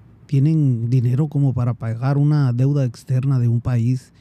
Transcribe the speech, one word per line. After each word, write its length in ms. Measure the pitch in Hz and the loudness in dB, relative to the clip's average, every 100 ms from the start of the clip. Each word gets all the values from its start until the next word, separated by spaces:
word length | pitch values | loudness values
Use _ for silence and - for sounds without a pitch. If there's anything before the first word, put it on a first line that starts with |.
| - - - | -20 -20 -4
tienen 640 | 139 147 160 143 117 117 | 0 2 2 2 0 0
dinero 380 | 131 120 127 156 | 0 0 0 -2
como 260 | 143 139 | 0 0
para 200 | 123 120 | 0 -2
pagar 440 | 113 113 113 131 143 | -4 -6 -4 -2 0
una 360 | 147 151 135 | 2 2 0
deuda 320 | 120 135 143 127 | 0 0 0 -2
externa 520 | - - 127 139 131 | -6 -4 -2 0 0
de 80 | 120 | 0
un 140 | 117 | 0
país. 520 | 127 123 117 127 - _ | 0 -2 0 -2 -6 _